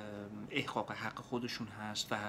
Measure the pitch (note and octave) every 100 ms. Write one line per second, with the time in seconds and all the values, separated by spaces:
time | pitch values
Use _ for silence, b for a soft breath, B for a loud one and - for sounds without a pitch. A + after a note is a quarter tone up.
0 | G#2+ G#2 G2+ G#2 G#2 C#3+ - A#2+ G#2 G#2
1 | A2 - - A#2+ A#2+ - A2+ G#2+ G#2+ G#2+
2 | - A2